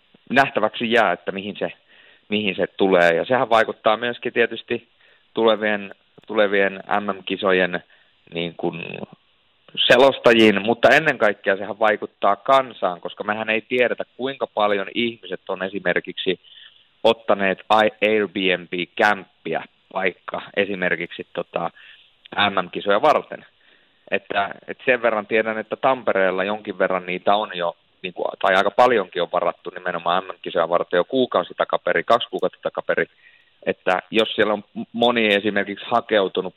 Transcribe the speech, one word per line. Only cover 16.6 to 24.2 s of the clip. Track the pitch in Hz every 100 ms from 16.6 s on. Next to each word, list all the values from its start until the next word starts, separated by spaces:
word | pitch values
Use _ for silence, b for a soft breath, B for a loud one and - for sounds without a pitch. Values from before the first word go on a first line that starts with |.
| B B _ _
ottaneet | 110 113 - 101 98 92 -
Ai-, | 107 107 -
Airbnb-kämppiä | 104 110 101 98 95 87 87 90 85 - 107 101 90 _ 82 80 - _ _
vaikka | 95 95 - - 90 - -
esimerkiksi | 98 95 90 85 85 - -
tota | - - 85 85 B B B B _ - -
M | 101 98 87
M-kisoja | 92 101 101
varten. | 147 120 - - - _ b b b b _
Että, | 101